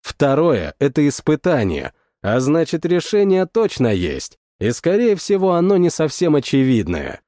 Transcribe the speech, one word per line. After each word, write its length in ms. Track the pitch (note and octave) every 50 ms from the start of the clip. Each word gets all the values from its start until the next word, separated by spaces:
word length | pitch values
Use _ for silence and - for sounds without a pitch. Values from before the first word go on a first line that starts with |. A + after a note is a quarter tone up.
Второе. 720 | - - - _ D3 C#3 C3+ C#3+ E3 E3+ C#3 G2+ E2 D2 - _
Это 280 | - C#3 B2+ D#3+ D3
испытание. 840 | C#3+ - - - - D3+ D3 - F#3 E3 C3 G#2+ F#2 D#2+ C#2 B1+ B1+ _ _ _ _ _ _
А 180 | - G2 A2 B2+
значит, 460 | B2+ C#3 D3+ E3 D#3+ - - D#3+ -
решение 600 | E3 F3 F3 - - - G#3 G3+ G3 F#3 F#3 F#3
точно 420 | F3 _ A3+ A3+ G3+ - - C3
есть. 500 | A2+ G#2 F#2 E2+ D#2 C2+ C2 - - - _ _ _ _ _
И, 120 | F#2+ A2
скорее 440 | A#2+ - - E3 F#3+ G#3 A#3+ A#3 G#3
всего, 380 | F3 - - G3+ F#3+ F#3+ F#3+ F3+
оно 240 | E3+ F3 F#3+ G3+
не 120 | F#3 F3 E3+
совсем 460 | - - D#3+ D#3 - - F3+ E3 D3+
очевидное. 840 | C#3+ C3 - - C#3 C3 C3 B2+ A2 F#2 D#2+ F2 D2+ C#2 B1+ - - _